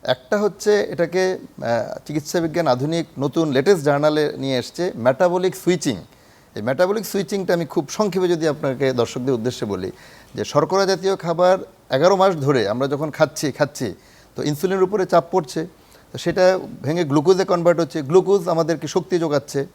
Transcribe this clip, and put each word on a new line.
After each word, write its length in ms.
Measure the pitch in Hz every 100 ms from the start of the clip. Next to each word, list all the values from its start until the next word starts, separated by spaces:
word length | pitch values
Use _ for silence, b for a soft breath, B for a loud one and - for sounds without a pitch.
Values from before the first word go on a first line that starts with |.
একটা 340 | 117 127 - 208
হচ্ছে 440 | 208 202 208 208
এটাকে, 560 | - 170 165 180 185 185 - -
আ, 380 | - 117 - - -
চিকিৎসা 340 | 151 147 180
বিজ্ঞান 280 | 165 156 160
আধুনিক 380 | 123 147 165 160 -
নতুন 320 | 139 143 160
লেটেস্ট 320 | 131 135 196
জার্নালে 500 | 143 143 151 151 147 -
নিয়ে 200 | 135 131
এসছে 340 | 117 - 180 -
মেটাবলিক 600 | 117 135 180 180 185 -
সুইচিং। 420 | - 180 156 98 - b b b b -
এই 60 |
মেটাবলিক 440 | 107 135 180 214 196
সুইচিংটা 480 | 196 190 202 180
আমি 120 | 180 160
খুব 240 | - 143
সংক্ষেপে 380 | - 214 180 180
যদি 200 | 175 156
আপনাকে 460 | 147 143 123 135
দর্শকদের 400 | 127 113 - 127
উদ্দেশ্যে 340 | 123 117 120 113
বলি 240 | 98 92 - B B B -
যে 100 | 101
শর্করা 400 | 147 151 190 190
জাতীয় 300 | 190 190 190
খাবার 420 | 175 165 180 185 - - _
এগারো 260 | 131 165 196
মাস 200 | 190 175
ধরে 320 | 135 135 98
আমরা 200 | 113 139
যখন 240 | 139 156
খাচ্ছি, 400 | - 151 - 151
খাচ্ছি, 420 | - 143 - 120 - b b b -
তো 80 |
ইনসুলিনের 400 | 147 147 190 190
উপরে 220 | 185 208 185
চাপ 180 | 175 -
পড়ছে, 360 | 185 151 - 165 - b b b
তো 60 | -
সেটা 420 | - 170 185 185 - -
ভেঙে 200 | 131 165
গ্লুকোজে 420 | 165 143 147 185 190
কনভার্ট 340 | 180 170 170
হচ্ছে, 220 | 165 160
গ্লুকোজ 460 | 135 180 175 196 175
আমাদেরকে 400 | 165 160 165 160
শক্তি 320 | 190 170 180
যোগাচ্ছে। 460 | 160 143 - 139 139